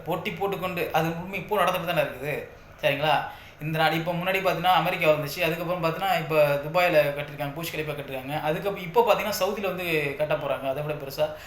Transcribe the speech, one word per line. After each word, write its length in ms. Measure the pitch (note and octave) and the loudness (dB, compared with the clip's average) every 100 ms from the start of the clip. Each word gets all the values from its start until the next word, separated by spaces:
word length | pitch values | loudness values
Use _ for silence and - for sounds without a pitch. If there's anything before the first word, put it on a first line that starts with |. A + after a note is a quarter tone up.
போட்டி 260 | D#3 F3 G#3 | -4 -4 -4
போட்டுக்கொண்டு, 580 | - G3 F3 F3+ E3+ - | -2 -2 -2 -4 -4 0
அது 160 | D#3+ E3 E3+ | 2 0 -2
உண்மை 180 | F#3 F#3+ | -6 -8
இப்போ 180 | - G3+ | -2 2
நடந்துட்டு 280 | F3 F3+ | 2 2
தானே 160 | E3+ D#3 | 0 0
இருக்குது. 480 | C3+ - C#3+ A#2+ - - - - | 0 -2 -6 -6 -8 -14 -20 -2
சரிங்களா? 320 | D3 C#3 D#3 C3+ - - - - | 0 2 2 2 0 -10 -18 -10
இந்த 180 | D#3 D#3+ | -4 2
நாடு 180 | D#3+ E3 | 2 2
இப்போ 160 | E3 | -2
முன்னாடி 280 | E3 F3+ F#3+ | -2 0 0
பார்த்தீங்கன்னா 380 | F#3 E3 F3+ E3+ | 0 2 4 4
அமெரிக்காவில் 340 | F3 F3+ D#3+ D3+ | 2 2 4 4
இருந்துச்சு. 260 | C#3+ - | 0 -2
அதுக்கப்புறம் 420 | E3 E3+ E3+ F3+ | -2 0 -2 -2
பார்த்தீங்கன்னா 340 | E3 D#3+ F#3+ E3+ | -2 0 0 0
இப்போ 180 | D3+ D#3 C#3+ | 2 4 4
துபாயில 600 | C#3 D3+ F3+ F3 D3+ C#3+ | 2 0 2 4 6 4
கட்டிருக்காங்க, 380 | C#3+ C#3+ C#3+ C#3+ | 0 -6 -6 -8
பூஜ் 200 | D#3 E3 | -6 -6
கலிஃபா 200 | D#3 D3+ | -6 -6
கட்டிருக்காங்க. 460 | C#3+ C3+ C3+ C3 D3+ | -6 -8 -8 -6 -2
அதுக்கப்புறம் 460 | D3+ F3 G3+ G3 E3+ | -2 0 -2 -4 0
இப்போ 140 | A#3+ | 4
பார்த்தீங்கன்னா 400 | A3+ F#3+ G#3 G3+ | 6 4 2 0
சவுதியில 320 | F#3+ G#3+ F#3+ F3+ | 0 0 -2 -2
வந்து 380 | F3 D#3 C#3+ C3+ | 0 0 0 -2
கட்ட 160 | D3+ | 0
போறாங்க, 340 | D3 C#3+ C3 C3+ | 0 0 -2 -2
அதை 140 | C#3 | -2
விட 120 | D3+ | -4
பெருசா. 360 | D3 C3+ D3+ D3+ - | -6 -6 -2 -2 -4